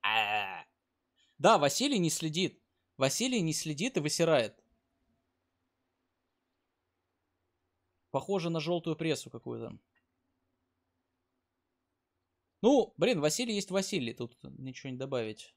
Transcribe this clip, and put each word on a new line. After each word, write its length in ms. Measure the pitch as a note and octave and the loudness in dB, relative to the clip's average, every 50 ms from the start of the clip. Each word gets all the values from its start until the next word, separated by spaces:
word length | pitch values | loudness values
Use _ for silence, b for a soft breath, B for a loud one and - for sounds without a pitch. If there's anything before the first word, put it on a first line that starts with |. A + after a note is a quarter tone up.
А. 600 | - G#2 A2 A2+ G#2+ G#2 G#2+ G#2+ G2+ F#2+ F#2 E2+ - _ _ _ _ _ _ _ _ _ _ _ _ _ _ _ | -2 0 0 2 0 2 0 -2 -2 -2 -6 -10 -12 _ _ _ _ _ _ _ _ _ _ _ _ _ _ _
Да, 200 | C#3 F#3+ A3+ F#3 | 6 6 6 6
Василий 420 | C#3+ C#3+ C#3 - A#3+ C#4+ C#4+ G#3 | 6 2 2 2 0 0 2 2
не 100 | F3 D#3+ | 2 2
следит. 540 | - - E3 D#3+ D3+ E3 F#3+ D3+ - _ _ _ _ _ _ _ _ | 0 -2 -6 -4 -2 -2 -2 -2 -4 _ _ _ _ _ _ _ _
Василий 460 | - C3 C3+ - - A3+ B3+ B3+ A#3 | 0 0 0 2 0 -2 0 0 0
не 100 | F3 D#3+ | 0 0
следит 460 | D3+ - - E3 D3+ C#3 F#3+ C4 - F#3 | -2 -2 -4 -6 -6 -4 -4 -2 -2 -2
и 20 | |
высирает. 640 | C#3+ D3+ - - F3+ E3 D#3+ C3+ A2+ G#2 - _ _ _ _ _ _ _ _ _ _ _ _ _ _ _ _ _ _ _ _ _ _ _ _ _ _ _ _ _ _ _ _ _ _ _ _ _ _ _ _ _ _ _ _ _ _ _ _ _ _ _ _ _ _ _ _ _ _ _ _ _ _ _ _ _ _ _ _ _ _ _ | -2 -2 0 0 2 4 4 2 2 0 -6 _ _ _ _ _ _ _ _ _ _ _ _ _ _ _ _ _ _ _ _ _ _ _ _ _ _ _ _ _ _ _ _ _ _ _ _ _ _ _ _ _ _ _ _ _ _ _ _ _ _ _ _ _ _ _ _ _ _ _ _ _ _ _ _ _ _ _ _ _ _ _
Похоже 380 | - C3+ - - G3+ F#3+ E3 E3+ | -6 -6 -4 -2 -4 -2 -2 -2
на 120 | E3 E3 | -2 -2
жёлтую 340 | D3+ D#3+ F3 E3+ E3 E3 D#3 | -2 -2 -2 -2 -2 -4 -6
прессу 340 | D3+ D#3+ D#3+ C#3+ C3 - C3 | -4 -2 -2 -2 -2 -4 -12
какую-то. 480 | - A#2+ _ B2+ A#2+ A#2 A2+ - G#2 G#2+ _ _ _ _ _ _ _ _ _ _ _ _ _ _ _ _ _ _ _ _ _ _ _ _ _ _ _ _ _ _ _ _ _ _ _ _ _ _ _ _ _ _ _ _ _ _ _ _ _ _ _ _ _ _ _ _ | -16 -14 _ -10 -10 -10 -10 -12 -14 -18 _ _ _ _ _ _ _ _ _ _ _ _ _ _ _ _ _ _ _ _ _ _ _ _ _ _ _ _ _ _ _ _ _ _ _ _ _ _ _ _ _ _ _ _ _ _ _ _ _ _ _ _ _ _ _ _
Ну, 320 | - A3+ D4 C4+ G3+ - _ | 6 6 6 6 4 2 _
блин, 240 | - D#3+ A3+ B3 E3 | 0 2 2 2 2
Василий 360 | C#3+ D3+ D3+ - B3+ A#3 A3 | 2 0 0 0 -2 -2 -2
есть 160 | G3+ G3 - | -4 -4 -2
Василий, 420 | F3+ G3 F#3+ - - F3 B2+ A2+ A2+ | -2 -2 -2 -2 -4 -4 -4 -4 -6
тут 280 | - A#2+ A#2+ - _ - | -8 -10 -10 -10 _ -20
ничего 480 | C3+ C#3 - C3 C3 B2+ - - C3+ | -18 -16 -12 -14 -12 -12 -12 -12 -10
не 60 | B2+ B2 | -8 -8
добавить. 560 | C3 C#3 C#3 B2 A2+ A2 G#2+ - - - _ | -8 -4 -4 -4 -4 -4 -8 -12 -16 -20 _